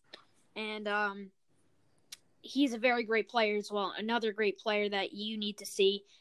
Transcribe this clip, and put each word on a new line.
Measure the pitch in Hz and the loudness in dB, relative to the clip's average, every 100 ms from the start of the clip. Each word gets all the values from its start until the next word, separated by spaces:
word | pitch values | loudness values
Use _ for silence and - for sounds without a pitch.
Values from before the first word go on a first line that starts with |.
| _ - - _ _ 214 | _ -20 -20 _ _ -8
And, | 214 214 208 | -6 -4 -2
um, | 208 208 196 190 - _ _ _ _ _ _ _ - _ _ | 0 0 -2 -10 -16 _ _ _ _ _ _ _ -20 _ _
he's | - 262 285 | -6 0 2
a | 226 | 2
very | 254 240 | 2 2
great | 214 226 208 | 2 0 0
player | 240 214 208 | 2 2 2
as | 202 | -2
well. | 208 185 - | -2 -2 -2
Another | 220 233 220 | -2 0 0
great | 202 208 190 | 0 0 0
player | 226 208 208 | 0 0 0
that | 202 190 | 0 -4
you | 202 214 220 | -4 -6 -4
need | 208 208 | -6 -6
to | 202 | -6
see | - 196 202 - - | 4 4 4 -4 -20